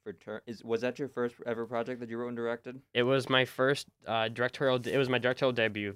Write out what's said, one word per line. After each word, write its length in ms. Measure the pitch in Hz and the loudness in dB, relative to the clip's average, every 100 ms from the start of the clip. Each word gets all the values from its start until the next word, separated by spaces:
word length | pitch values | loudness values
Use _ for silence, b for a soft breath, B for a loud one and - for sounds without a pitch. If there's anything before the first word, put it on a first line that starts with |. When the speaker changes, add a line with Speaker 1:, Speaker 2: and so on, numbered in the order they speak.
Speaker 1:
for 80 | 107 | -14
Turn. 300 | 92 - 107 - | -14 -12 -12 -10
Is, 160 | 107 | -10
was 200 | 113 113 | -4 -2
that 160 | 123 123 | -2 -4
your 100 | 135 | -6
first 280 | 120 120 - 120 | -2 -4 -4 -6
ever 180 | 113 117 | -6 -4
project 340 | 120 117 123 | -4 -4 -6
that 100 | 117 | -8
you 80 | 113 | -6
wrote 100 | 120 | -6
and 80 | 120 | -4
directed? 460 | 117 117 123 131 _ | -4 -4 -8 -16 _
Speaker 2:
It 120 | 120 | 2
was 240 | 123 135 120 | 4 4 4
my 160 | 131 123 | 2 2
first, 420 | - 131 143 - _ - | 2 2 2 -4 _ -4
uh, 220 | 113 113 | 0 0
directorial 500 | 117 123 - 139 127 | -2 -2 0 2 2
de-, 140 | 117 | 2
it 60 | 131 | 2
was 100 | 127 | 2
my 100 | 123 | 2
directorial 340 | 123 127 135 | 2 2 0
debut 420 | 117 110 104 104 | 2 0 0 -6